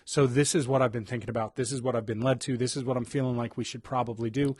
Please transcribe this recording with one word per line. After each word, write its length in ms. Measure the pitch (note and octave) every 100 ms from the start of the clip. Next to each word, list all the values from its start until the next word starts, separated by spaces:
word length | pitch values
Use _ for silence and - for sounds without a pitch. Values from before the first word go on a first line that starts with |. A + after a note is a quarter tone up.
| -
so 220 | - C3+
this 280 | B2 C#3+ F3+
is 100 | B2+
what 140 | C3+
I've 120 | B2+
been 100 | A#2 G#2
thinking 240 | B2 G#2+
about. 260 | A#2 A2 -
This 140 | A#2
is 80 | C3
what 120 | B2 A#2
I've 100 | G#2+
been 160 | G#2+
led 180 | B2+ B2+
to. 140 | - B2
This 200 | B2 C#3+
is 60 | B2
what 100 | B2
I'm 80 |
feeling 320 | A#2 D3 C3 A#2+
like 220 | A#2 -
we 80 | A#2
should 180 | A#2+
probably 460 | - B2+ A#2+ A2+ A2+
do," 260 | A#2 C#3